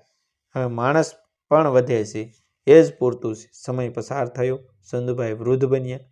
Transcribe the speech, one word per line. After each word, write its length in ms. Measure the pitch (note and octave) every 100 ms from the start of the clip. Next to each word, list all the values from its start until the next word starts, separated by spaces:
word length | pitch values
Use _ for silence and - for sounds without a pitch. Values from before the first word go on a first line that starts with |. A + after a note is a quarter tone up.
| _ _ _ _ _ C3
"હવે 100 | B2
માણસ 460 | A#2 B2 D#3+ D3 - _ _ _
પણ 200 | D3+ D#3
વધે 360 | B2+ B2 A#2
છે, 300 | G#2 A2 - _ _ _ -
એ 160 | D#3+
જ 160 | D3+ -
પૂરતું 380 | B2+ - A#2 G#2+
છે." 120 | -
સમય 360 | - - B2+ A#2+
પસાર 400 | A#2+ - C#3 B2
થયો. 300 | - A#2+ C3 - _ _
સંધુભાઈ 420 | B2 B2 A#2+ A2+
વૃદ્ધ 320 | A2 A#2 C3
બન્યા. 360 | C3 C3+ B2+ B2+ -